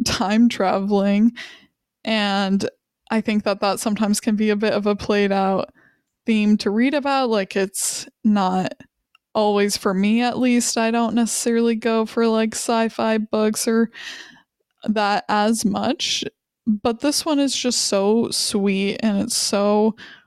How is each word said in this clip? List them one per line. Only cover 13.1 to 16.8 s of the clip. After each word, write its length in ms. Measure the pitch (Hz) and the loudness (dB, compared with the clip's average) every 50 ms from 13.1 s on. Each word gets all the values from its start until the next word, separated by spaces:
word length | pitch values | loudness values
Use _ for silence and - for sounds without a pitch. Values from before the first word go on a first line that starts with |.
| 220 | 0
books 500 | 220 214 - - 214 214 214 214 - - | -2 -2 -2 -2 0 0 0 0 -2 0
or 240 | 240 226 226 226 226 - - - - - - - - - - _ _ _ _ _ _ _ _ - | 0 2 2 2 0 -2 -8 -16 -16 -16 -16 -18 -20 -20 -20 _ _ _ _ _ _ _ _ -8
that 400 | - 208 220 208 202 208 - - - | -4 -2 0 0 0 0 -2 -2 0
as 360 | 214 208 208 220 233 220 - | 0 2 2 2 0 0 -2
much, 580 | 196 202 208 208 220 302 - - - - - - - - _ _ _ _ _ _ | -2 -2 -2 -2 -2 -2 -2 -4 -4 -4 -4 -6 -8 -12 _ _ _ _ _ _
but 340 | 233 214 208 | -2 -2 0